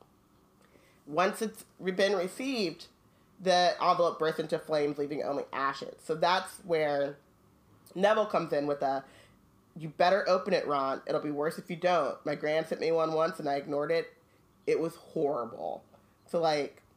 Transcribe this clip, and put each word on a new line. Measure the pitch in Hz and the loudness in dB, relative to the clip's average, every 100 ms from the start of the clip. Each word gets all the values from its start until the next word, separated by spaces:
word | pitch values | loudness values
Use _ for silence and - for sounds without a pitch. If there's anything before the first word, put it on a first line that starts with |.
| _ _ _ _ _ _ _ _ _ _ - | _ _ _ _ _ _ _ _ _ _ -4
Once | 151 190 196 | 2 2 2
it's | 220 - - - | -4 -6 -20 -10
re-, | 185 | -4
been | 185 196 196 | 0 2 2
received, | 180 - 262 247 175 - - _ _ _ _ - | -2 -4 -4 -2 -2 -6 -14 _ _ _ _ -4
the | 185 180 175 - | 2 4 4 4
envelope | 170 170 170 - | 2 4 2 2
bursts | 156 160 | -2 -2
into | 156 160 | -2 -4
flames, | - 151 147 147 | -2 0 0 -2
leaving | 143 147 | -4 -4
only | - 139 - | -4 -4 -6
ashes. | 117 139 139 - - | -4 -4 -4 -10 -10
So | - 160 | -6 0
that's | 170 190 185 - | 2 2 -2 -10
where | 180 165 151 143 143 143 _ _ _ _ _ _ - | -2 0 2 0 -2 -6 _ _ _ _ _ _ -14
Neville | 180 196 220 208 | 2 4 4 2
comes | 170 160 | 0 0
in | 147 147 | -2 0
with | 143 | -2
a, | 139 135 - - - _ _ _ _ - | -2 -2 -6 -18 -20 _ _ _ _ -14
"You | 156 | -6
better | - 180 196 185 | 2 4 4 4
open | 190 196 | 2 2
it, | 170 - | 0 2
Ron. | 143 135 131 - | 0 0 -2 -2
It'll | 151 | -2
be | 151 | -2
worse | 143 151 170 | -2 -4 -4
if | - | -8
you | 165 | -2
don't. | 175 175 135 - 151 | 2 2 2 -2 -6
My | |
gran | 147 147 156 160 | -4 0 0 0
sent | 170 | -2
me | 160 | 0
one | 165 160 | 2 2
once | 160 165 175 | 2 0 -2
and | 147 | -4
I | |
ignored | 139 143 143 151 | -2 -2 -2 0
it. | 165 160 - _ _ _ _ - | 0 -2 -10 _ _ _ _ -2
It | 143 | 0
was | 160 - | -2 -6
horrible." | - 165 160 240 - - 82 - - - _ _ - | -8 -2 0 0 -4 -8 -8 -8 -12 -20 _ _ -6
So, | 170 | 0
like, | 160 151 135 - _ | 2 2 -2 -8 _